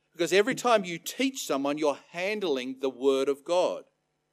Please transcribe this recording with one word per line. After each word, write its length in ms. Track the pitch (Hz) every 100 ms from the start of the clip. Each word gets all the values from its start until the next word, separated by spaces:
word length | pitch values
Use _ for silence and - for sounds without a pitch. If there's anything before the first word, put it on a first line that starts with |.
| _
because 220 | - 170
every 220 | 185 220 -
time 280 | 247 220
you 140 | 180 170
teach 480 | - - 269 262 -
someone, 320 | 139 139 151
you're 220 | 151 135 -
handling 720 | 170 190 214 185 131 127 131
the 100 | 135
word 380 | 120 135 135 135
of 160 | 135
God. 420 | - 175 143 85 - _ _ _ _